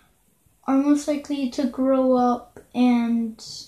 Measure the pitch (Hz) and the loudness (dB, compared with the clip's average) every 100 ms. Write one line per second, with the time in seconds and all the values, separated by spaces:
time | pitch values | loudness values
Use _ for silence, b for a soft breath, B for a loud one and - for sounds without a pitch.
0 | b b _ _ _ _ - 269 285 294 | b b _ _ _ _ -2 0 2 2
1 | - 294 - 285 262 - 254 - 262 262 | 0 -4 -4 -4 -4 -2 -4 0 0 2
2 | 262 254 247 240 - - - 240 247 240 | 2 2 2 0 -6 -20 -12 0 2 2
3 | 233 233 226 220 - - | 0 -2 -2 -8 -16 -18